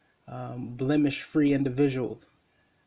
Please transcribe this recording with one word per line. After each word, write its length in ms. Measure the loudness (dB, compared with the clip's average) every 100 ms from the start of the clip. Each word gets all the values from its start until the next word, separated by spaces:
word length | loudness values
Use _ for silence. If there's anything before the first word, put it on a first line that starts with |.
| _ _ -18
um, 480 | -14 -12 -10 -10 -6
blemish-free 760 | 0 2 2 0 -2 2 4
individual, 680 | 4 0 2 2 2 -4 -8 _ _ _ _ _ _